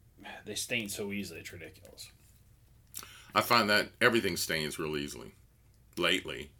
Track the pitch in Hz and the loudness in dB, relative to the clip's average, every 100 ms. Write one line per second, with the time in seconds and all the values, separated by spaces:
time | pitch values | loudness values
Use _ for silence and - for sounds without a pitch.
0 | _ - - - - 104 - 120 101 - | _ -20 -16 -14 -10 -8 -4 -4 -4 -6
1 | 101 101 90 80 - 87 78 - - - | -4 -4 -6 -10 -14 -14 -16 -18 -20 -18
2 | - _ _ _ _ _ _ _ _ - | -20 _ _ _ _ _ _ _ _ -16
3 | - - - 101 - 120 104 104 - - | -16 -18 0 0 4 4 6 4 2 4
4 | 123 113 98 85 - 80 76 - 78 76 | 4 6 2 0 0 -2 -2 -4 -4 -2
5 | 71 60 55 - _ _ _ _ _ - | -4 -8 -14 -20 _ _ _ _ _ -2
6 | 85 92 78 65 73 - | 2 2 -2 -10 -12 -18